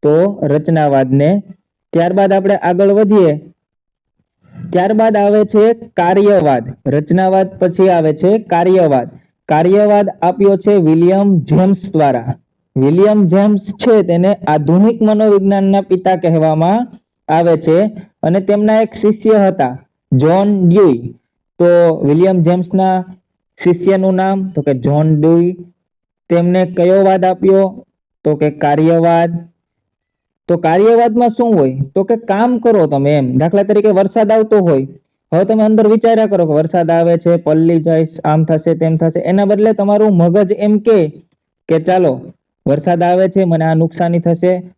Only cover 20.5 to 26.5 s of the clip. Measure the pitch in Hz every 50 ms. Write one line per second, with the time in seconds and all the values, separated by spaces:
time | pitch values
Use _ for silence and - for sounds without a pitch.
20.5 | 208 196 180 170 170 208 196 170 127 117 120 - - _ _ _ _ _ _ _
21.5 | _ _ 175 175 175 175 175 165 160 - - 139 147 160 180 190 190 180 160 165
22.5 | 175 185 180 175 - 190 190 190 185 185 185 185 - _ _ _ _ _ _ _
23.5 | _ - - 180 175 175 180 190 190 190 190 190 190 185 185 190 196 196 190 190
24.5 | 185 156 139 147 139 127 117 139 143 147 156 156 156 147 151 160 165 170 175 180
25.5 | 185 175 - - _ _ _ _ _ _ _ _ _ _ _ _ 170 170 170 175